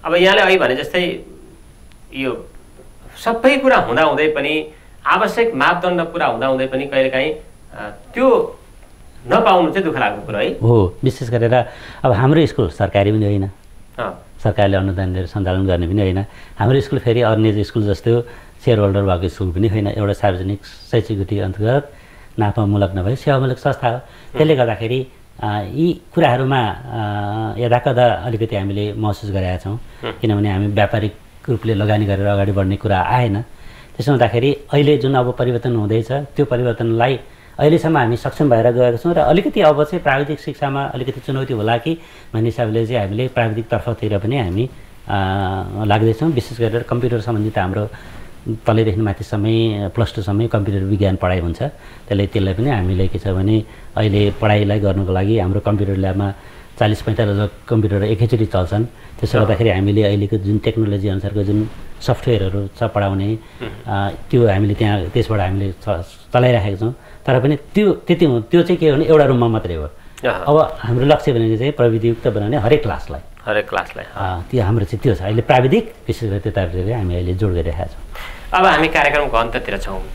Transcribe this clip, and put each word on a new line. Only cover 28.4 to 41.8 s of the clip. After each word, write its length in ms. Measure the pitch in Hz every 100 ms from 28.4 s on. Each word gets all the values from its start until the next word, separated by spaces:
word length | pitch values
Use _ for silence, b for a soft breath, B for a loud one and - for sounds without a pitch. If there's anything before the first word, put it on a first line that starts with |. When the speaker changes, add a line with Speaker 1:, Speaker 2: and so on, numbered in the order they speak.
| 110 101
Speaker 2:
हामीले 380 | 98 101 104
महसुस 380 | 104 110 98 104
गरेका 260 | 98 92 90
छौँ, 220 | 95 113 B B
Speaker 1:
हुँ। 80 | 120 -
Speaker 2:
किनभने 300 | 113 101 104
हामी 160 | 95 104
व्यापारिक 480 | 101 101 110 104 - - - -
रूपले 240 | 117 110
लगानी 320 | 104 104 104 104
गरेर 220 | 98 101
अगाडि 240 | 101 98
बढ्ने 240 | 98 95 98
कुरा 260 | 95 95
आएन। 400 | 85 123 123 101 117 B B B B -
त्यसो 160 | 123
हुँदाखेरि 420 | 135 117 120 135 139 -
अहिले 240 | 147 147 147
जुन 180 | 135 135
अब 200 | 123 123
परिवर्तन 360 | 123 120 127 117
हुँदैछ, 360 | 104 113 117
त्यो 340 | 135 143 - 139
परिवर्तनलाई 760 | 120 123 113 117 113 120 127 - B B -
अहिलेसम्म 380 | 151 160 160 156
हामी 200 | 117 117
सक्षम 320 | 135 - 147
भएर 220 | 117 117
गएका 260 | 120 123 117
छौँ 160 | 170
र 40 | 170
अलिकति 440 | 139 170 294 -
अब 220 | 160 143
चाहिँ 200 | 147 180
प्राविधिक 360 | 143 135 143 151
शिक्षामा 440 | - 131 143 139
अलिकति 360 | 139 127 127 123
चुनौती 340 | - 135 131
होला 240 | 120 104
कि 200 | 120